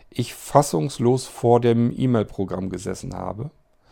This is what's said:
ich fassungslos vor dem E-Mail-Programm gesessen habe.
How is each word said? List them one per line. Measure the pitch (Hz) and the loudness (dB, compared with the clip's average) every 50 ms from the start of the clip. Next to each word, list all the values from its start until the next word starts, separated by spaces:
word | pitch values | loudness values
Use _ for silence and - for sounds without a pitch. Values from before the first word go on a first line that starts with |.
| _ _ | _ _
ich | - - 120 - - | -6 -6 -6 -6 -8
fassungslos | - - - - 143 147 - - 160 151 135 - - 117 120 131 131 - | -14 -4 2 2 2 4 2 0 -2 -2 -2 -2 0 2 2 2 2 -2
vor | - - - - 117 120 120 | -8 -6 0 4 4 4 6
dem | 120 120 117 117 117 120 - | 6 4 4 4 2 0 0
E-Mail-Programm | - 131 127 120 110 101 - - - 95 90 90 92 95 92 | 0 0 2 2 2 0 -2 -4 -6 -4 -4 -4 -6 -6 -6
gesessen | 92 90 92 95 92 - - 92 92 | -8 -6 -6 -8 -8 -8 -10 -10 -10
habe. | 90 90 92 92 107 131 156 - _ _ _ _ _ _ _ | -8 -8 -8 -8 -8 -10 -12 -14 _ _ _ _ _ _ _